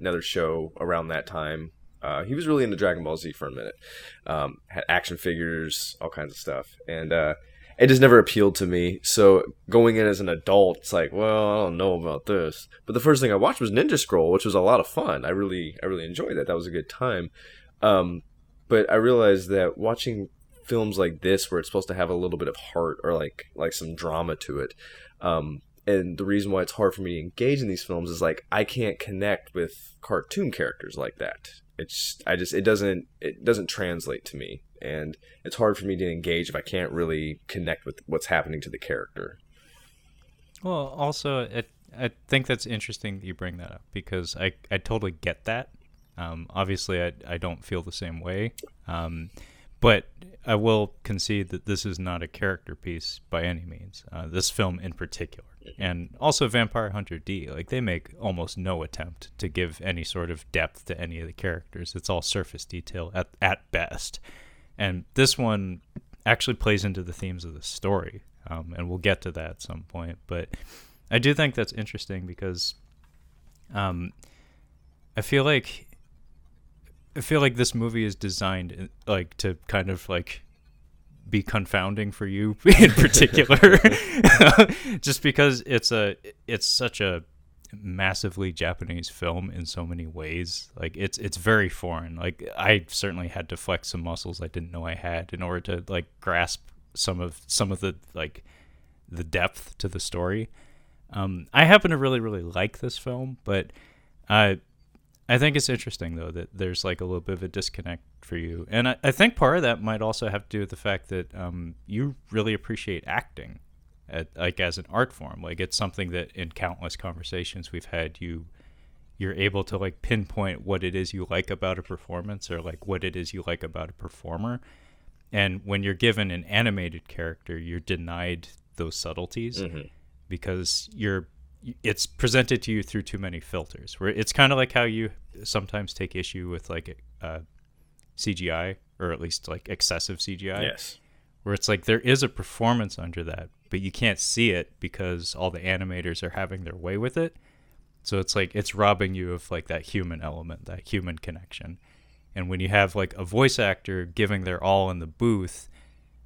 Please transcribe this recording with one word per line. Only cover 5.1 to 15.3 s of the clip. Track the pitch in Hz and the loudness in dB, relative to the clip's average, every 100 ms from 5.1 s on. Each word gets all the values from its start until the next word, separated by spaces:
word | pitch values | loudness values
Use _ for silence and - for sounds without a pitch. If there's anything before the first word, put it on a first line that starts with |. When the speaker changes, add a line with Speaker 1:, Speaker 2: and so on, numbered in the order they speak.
| 87 | -4
Speaker 1:
figures, | 92 82 85 82 80 - - - | -4 -2 -2 -4 -4 -6 -8 -8
all | - | -8
kinds | - 73 | -8 -10
of | - | -10
stuff, | - 67 65 - - | -8 -8 -8 -14 -10
and, | 82 80 | -8 -2
uh, | 82 76 76 - - - - | 0 2 -2 -10 -20 -14 4
it | 131 | 8
just | 131 | 10
never | 131 120 | 12 12
appealed | - 107 101 90 | 10 6 4 4
to | 92 | 2
me. | 87 87 92 | 2 2 0
So | - - 98 95 - - - | 0 8 10 10 6 -6 2
going | 113 117 110 | 6 6 6
in | 107 | 4
as | 98 | 2
an | 95 | 0
adult, | 82 - 101 92 - | -2 4 8 8 4
it's | - | -2
like, | 90 76 | 0 0
"Well, | 92 110 107 104 | 0 2 2 2
I | 104 | 2
don't | 98 85 | 0 0
know | 95 87 | 0 2
about | 82 71 | -2 -4
this." | - 98 80 - - - - | 0 0 0 -4 -14 -16 -6
But | |
the | 113 | 2
first | 139 143 | 4 6
thing | 131 | 4
I | 98 | 4
watched | 135 - | 4 2
was | 113 | 0
Ninja | 110 302 180 | 2 4 2
Scroll, | - 90 80 | 2 4 6
which | 92 113 | 4 4
was | |
a | 95 | 4
lot | 92 120 | 6 6
of | - | 4
fun. | - 151 71 | -2 -2 -2
I | |
really, | 65 | -2